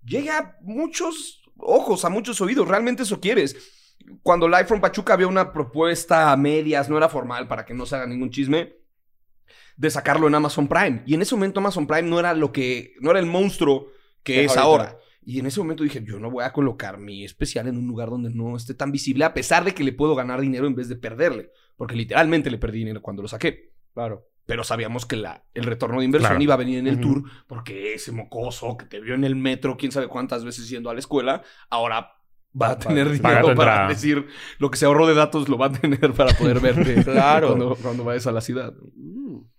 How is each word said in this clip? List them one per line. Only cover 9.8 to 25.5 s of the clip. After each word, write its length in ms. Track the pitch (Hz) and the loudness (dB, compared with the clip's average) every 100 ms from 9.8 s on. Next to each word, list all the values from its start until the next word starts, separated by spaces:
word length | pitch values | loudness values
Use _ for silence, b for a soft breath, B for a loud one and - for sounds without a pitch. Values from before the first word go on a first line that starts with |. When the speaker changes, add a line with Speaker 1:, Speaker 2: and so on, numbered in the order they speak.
| 147 | -2
Speaker 1:
sacarlo 380 | 143 143 147 156 | -2 0 4 4
en 80 | 151 | 4
Amazon 320 | 151 - 143 | 0 0 0
Prime. 360 | 170 190 120 123 | 2 2 -2 -2
Y 80 | |
en 80 | 156 | 0
ese 140 | 196 233 | 0 0
momento 240 | 196 196 | -2 0
Amazon 280 | 202 180 143 | -2 -2 -2
Prime 160 | 156 | 0
no 160 | 170 170 | 0 0
era 140 | 175 | 0
lo 180 | 165 147 | 0 0
que, 420 | 131 127 123 - _ | -2 -4 -4 -8 _
no 120 | 135 | 2
era 80 | 190 | 2
el 60 | 170 | 2
monstruo 640 | 180 196 - 151 139 139 b b b | 0 0 0 2 2 0 b b b
que 100 | - 131 | -2 2
Speaker 2:
Que 100 | 143 | 4
es 60 | |
Speaker 1:
es 60 | 131 | 4
Speaker 2:
ahorita. 260 | 139 151 - | 6 4 2
Speaker 1:
ahora. 80 | - b b | -10 b b
Y 160 | - 127 | -10 -6
en 60 | 127 | -4
ese 140 | 160 | -4
momento 240 | 165 156 | -4 -2
dije, 180 | 151 139 107 | -4 -4 -12
"Yo 140 | 101 | -10
no 120 | 113 | -10
voy 140 | 123 127 | -6 -6
a 80 | |
colocar 440 | 139 139 - 101 101 | 0 0 -2 -10 -12
mi 280 | 104 98 101 | -16 -14 -16
especial 420 | - - - 117 | -8 -6 -4 -6
en 100 | 120 | -6
un 80 | 123 | -6
lugar 220 | 113 117 | -6 -6
donde 200 | 123 120 | -6 -6
no 220 | 117 117 120 | -6 -8 -8
esté 180 | 117 | -12
tan 180 | - 143 | -8 -6
visible", 320 | 139 139 131 160 | -4 -4 0 0
a 80 | |
pesar 320 | 147 - 170 175 | -2 0 0 0
de 80 | |
que 100 | 185 | -2
le 80 | 139 | -4
puedo 240 | 120 151 139 | 0 0 0
ganar 240 | 123 127 | -2 -4
dinero 280 | 139 127 143 | -2 -2 -2
en 80 | 123 | -4
vez 120 | 120 | -6
de 80 | 117 | -10
perderle. 560 | 113 113 165 117 - _ _ _ | -10 -2 -2 -2 -12 _ _ _
Porque 200 | 120 117 | -8 -6
literalmente 540 | 113 107 160 165 143 | -2 2 2 2 0
le 80 | 117 | -4
perdí 220 | 113 110 | -6 -6
dinero 220 | 110 107 | -8 -8
cuando 200 | - 101 | -10 -12
lo 60 | 101 | -10
saqué. 460 | 110 165 - - - _ | -6 -6 -6 -20 -20 _
Speaker 2:
Claro. 360 | - 117 101 _ _ _ | -10 -10 -10 _ _ _
Speaker 1:
Pero 180 | 117 | -8
sabíamos 420 | 117 117 110 120 120 | -4 -6 -6 -8 -6
que 120 | 120 | -8
la, 280 | 98 - _ | -8 -14 _